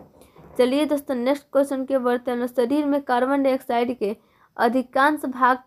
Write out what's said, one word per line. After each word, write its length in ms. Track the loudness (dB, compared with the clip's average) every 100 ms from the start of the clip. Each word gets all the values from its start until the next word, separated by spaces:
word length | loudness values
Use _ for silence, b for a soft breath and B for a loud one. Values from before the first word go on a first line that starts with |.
| -18 _ B B B 0
चलिए 280 | 2 2 0
दोस्तों, 300 | -2 -4 -4
नेक्स्ट 320 | -2 -2 _
क्वेश्चन 340 | 0 0 -2 -2
की 100 | -2
ओर 60 |
बढ़ते 300 | 0 -2 -4
हैं 60 | -4
हम 40 |
लोग। 140 | -4 -2
शरीर 300 | 0 0 0
में 160 | -2
कार्बन 420 | 0 0 0 0
डाइऑक्साइड 540 | 0 0 -2 -2 -2 -4
के 200 | -6 -6 b b b -2
अधिकांश 680 | 0 0 -2 0 0 0 -4
भाग 320 | 0 2 2